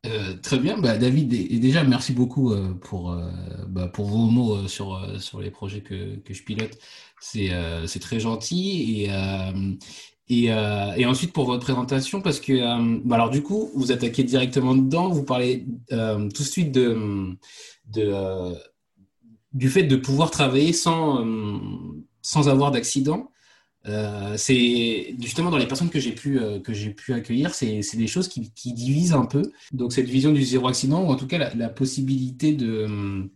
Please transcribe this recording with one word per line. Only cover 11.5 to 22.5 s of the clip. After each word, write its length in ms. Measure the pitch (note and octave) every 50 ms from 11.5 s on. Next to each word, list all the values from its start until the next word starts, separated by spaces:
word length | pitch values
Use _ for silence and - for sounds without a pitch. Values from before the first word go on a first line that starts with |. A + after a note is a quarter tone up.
| B2 A#2+
présentation, 580 | - - C3 B2+ A#2+ C3 C#3 C3 C3 - - G3
parce 200 | F#3+ F3 C#3 -
que, 120 | - -
euh, 480 | C3+ B2+ B2 A#2+ A#2+ A#2 A#2 A#2 A#2 - -
bah, 100 | B2 A#2+
alors 160 | A#2 A#2 A#2
du 140 | C3 C#3+ C#3+
coup, 260 | - G3 G#3+ - - -
vous 160 | C3+ B2+ A#2+
attaquez 320 | B2+ A#2+ B2 A#2 - - B2+
directement 500 | A#2+ B2+ C3 B2+ B2+ - C#3 B2+ B2+ C3
dedans, 340 | C3+ C3 C3 C#3+ E3 F3+ F#3+
vous 140 | F3 D3
parlez, 440 | C3+ - C3 B2 B2 B2 B2+ B2 - C3 A#2+ - - _
euh, 360 | - A2+ A2+ A2 G#2+ G#2 G#2 G#2
tout 120 | G2+ -
de 60 | C#3+ C3+
suite 240 | - F#3 F3 D3
de, 640 | C3 C3 B2 A#2+ A2+ A2 G#2+ G#2 G2+ G2+ F#2+ F#2 F#2 - _ - - - - - - _ _
de, 160 | - G2+ A2
euh, 520 | G#2+ G#2 G2 G2 G2 F#2+ F#2+ F#2 F2+ F2+ F2 E2+ - - _ _ _ _ _ _ _ _ _ _ _ - - _ _ _
du 160 | - C3 B2+ C3
fait 160 | - F#3+ F3
de 100 | C#3+ C3
pouvoir 380 | B2+ C3 C3+ C3+ C#3+ D#3+ D#3
travailler 400 | - - C#3+ C3 B2+ C3+ D3 E3
sans, 520 | E3 - - E3+ E3 E3 D#3+ D3+ C#3 B2 A2+
euh, 340 | A2+ A2+ A2 G#2+ G#2 G2+ G2+ G2 G2+ G2 F2+ F2+ F2+ D2+ D#2 - _ _ _
sans 260 | - - - D3+ C#3+
avoir 240 | C#3+